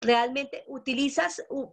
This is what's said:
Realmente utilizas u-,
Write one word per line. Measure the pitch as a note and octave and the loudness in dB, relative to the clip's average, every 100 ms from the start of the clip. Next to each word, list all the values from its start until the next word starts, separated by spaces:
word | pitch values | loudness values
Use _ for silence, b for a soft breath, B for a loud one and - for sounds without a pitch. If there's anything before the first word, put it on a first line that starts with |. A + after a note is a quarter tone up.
Realmente | A3+ A#3+ B3 C4+ C#4 - - | 4 4 4 -2 -6 -10 -12
utilizas | C4+ C4+ B3+ C#4 E4 - - - | -8 -4 0 2 2 -2 -4 -8
u-, | - - | -6 -6